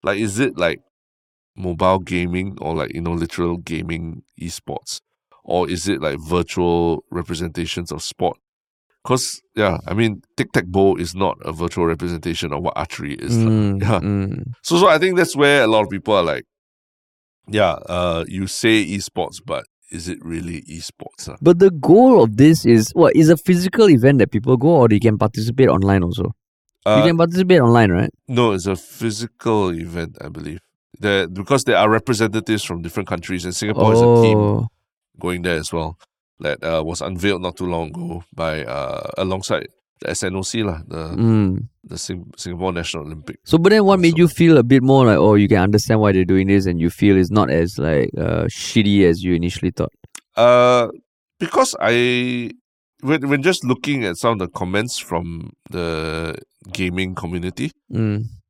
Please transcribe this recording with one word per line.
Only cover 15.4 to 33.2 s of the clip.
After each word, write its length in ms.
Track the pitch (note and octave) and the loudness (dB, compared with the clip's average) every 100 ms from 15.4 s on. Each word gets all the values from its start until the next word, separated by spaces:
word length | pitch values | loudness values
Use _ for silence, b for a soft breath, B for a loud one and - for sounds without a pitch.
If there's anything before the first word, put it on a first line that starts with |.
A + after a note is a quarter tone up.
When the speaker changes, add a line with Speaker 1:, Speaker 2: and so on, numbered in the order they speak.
| C#3+ C#3+ | 2 4
Speaker 1:
a 40 | A2 | 4
lot 160 | A2 | 2
of 60 | G2+ | 0
people 240 | F#2+ A2 G2+ | -6 0 0
are 80 | |
like, 200 | E2 C2 - _ _ _ _ _ _ _ _ _ - | 0 -4 -10 _ _ _ _ _ _ _ _ _ -6
yeah, 260 | G#2+ F#2 D2+ - | 0 2 0 -6
uh, 380 | F2+ F2+ E2 D#2+ | -4 -2 -4 -6
you 200 | F#2 F#2+ | -8 -8
say 360 | - A2+ A2 E2+ | 0 2 2 2
esports, 520 | G2 - - E2+ - - | -6 -8 -8 -8 -10 -10
but 200 | D2 - _ _ | -10 -10 _ _
is 160 | F2 E2+ | -14 -12
it 100 | F2 | -12
really 400 | E2 D#2+ E2+ E2 | -10 -10 -10 -12
esports, 640 | - D#2+ - _ - - - | -14 -16 -16 _ -20 -18 -18
lah? 80 | - | 0
Speaker 2:
But 200 | D3+ F3 | 2 6
the 100 | G3 | 4
goal 540 | D#3+ C3 F#3+ B3+ A3+ | 4 4 6 8 6
of 140 | A2+ G#2+ | 4 6
this 280 | D3 D#3+ - | 6 6 4
is, 240 | A2+ A2 - | 4 4 4
what, 200 | D#3+ - | 4 6
is 140 | D#3 | 4
a 80 | E3 | 4
physical 520 | - F3 F#3 - G#3 | 4 2 2 4 6
event 280 | C3+ B2+ C#3 | 6 6 4
that 120 | G2+ | 2
people 260 | G#2+ B2+ B2+ | 0 0 2
go, 120 | C#3+ | 4
or 180 | E3 A#2 | 4 4
they 100 | G#2 | 4
can 180 | A2+ G#2+ | 2 2
participate 500 | G#2+ - A2+ B2 B2 | -2 -2 -4 2 2
online 320 | D2 G2 G2 | 4 2 2
also? 300 | F2 E2 F#2 - _ _ _ _ - | 0 -4 -6 -8 _ _ _ _ 0
You 40 | |
Speaker 1:
Uh, 140 | G#2+ E3+ | 4 4
Speaker 2:
can 120 | E3 | 2
participate 440 | E3 F3+ F3+ F3+ | 0 0 4 6
online, 300 | A#2 A#2+ G#2 | 6 6 4
right? 180 | F2 G#2+ _ - | 2 -2 _ -6
Speaker 1:
No, 260 | A#2+ A#2 | 0 0
it's 120 | G2 F#2 | 0 -4
a 100 | F#2 | -6
physical 920 | - - A2+ G#2+ A#2 _ A#2 G#2+ F#2 | -8 -8 -6 -6 -10 _ -2 0 0
event, 480 | E2 E2+ E2+ E2 - | -4 -8 -10 -10 -12
I 100 | D2+ | -16
believe. 300 | D#2+ D2+ D#2+ _ _ _ - | -12 -12 -14 _ _ _ -6
There, 280 | G#2 G2 E2+ | -2 0 -2
because 360 | F#2 G2 C3+ B2+ | -8 -2 0 2
there 120 | G#2+ | 2
are 120 | G#2+ | 4
representatives 720 | A2 - A2 A2 G#2+ G#2+ G#2+ | 2 0 -2 0 -2 -4 -4
from 180 | - E2+ | -4 -10
different 260 | E2+ G#2+ F#2 | -8 -8 -8
countries, 380 | F2 | -8